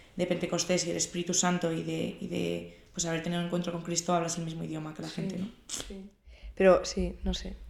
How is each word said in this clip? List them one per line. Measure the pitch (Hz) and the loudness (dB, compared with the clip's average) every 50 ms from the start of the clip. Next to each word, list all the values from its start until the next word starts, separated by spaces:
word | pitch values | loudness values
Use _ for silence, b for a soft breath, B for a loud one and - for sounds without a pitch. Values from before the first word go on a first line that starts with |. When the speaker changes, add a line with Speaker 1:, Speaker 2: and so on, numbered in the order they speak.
| B B B - | B B B -2
Speaker 1:
de | 180 180 | 0 0
Pentecostés | 175 170 180 175 - 170 - - 180 170 156 | 2 0 0 0 0 0 2 2 2 2 2
y | 170 | 0
del | 170 165 | 0 0
Espíritu | 160 - - 175 170 - 175 | -2 -2 -2 -2 -2 2 2
Santo | - - 180 180 175 - 165 | 4 4 4 4 2 2 0
y | 165 165 160 | 0 -2 -2
de, | 165 165 160 - - - - | -2 -2 -2 -2 -2 -4 -6
y | - 175 | -6 -4
de, | 170 180 175 170 87 170 175 170 - - - - - | -2 0 0 0 -2 -2 -4 -8 -14 -18 -20 -10 -6
pues, | - - 165 | -4 -2 0
haber | 165 160 - | -2 0 0
tenido | 175 175 175 | 0 0 0
un | 175 175 | 0 0
encuentro | 170 175 175 175 | 0 0 0 -2
con | 170 170 | -4 -4
Cristo | 170 175 170 165 - - 180 | -4 -2 -2 0 2 2 2
hablas | 170 170 165 - 175 | 2 2 0 -2 -2
el | 165 | -4
mismo | 165 160 160 165 | -4 -4 -4 -6
idioma | 160 160 156 156 156 156 | -4 -4 -6 -6 -6 -8
que | - | -8
la | 160 160 | -8 -6
Speaker 2:
Sí, | - | -4
Speaker 1:
gente, | - 190 190 185 180 | -4 -4 -2 -2 -4
¿no? | 190 226 - - - - | -6 -6 -8 -12 -12 -8
Speaker 2:
sí. | - - - - 202 196 190 202 - _ b b b b b b - | -8 -8 -8 -8 -10 -12 -12 -16 -18 _ b b b b b b 0
Pero | - 190 190 175 - - | 6 8 10 10 8 6
sí, | - - 196 180 175 - - - | 2 -2 -2 -2 -2 -2 -2 -2
no | 190 185 | -2 -2
sé, | - 185 185 190 - - - | -2 -4 -8 -10 -12 -14 -16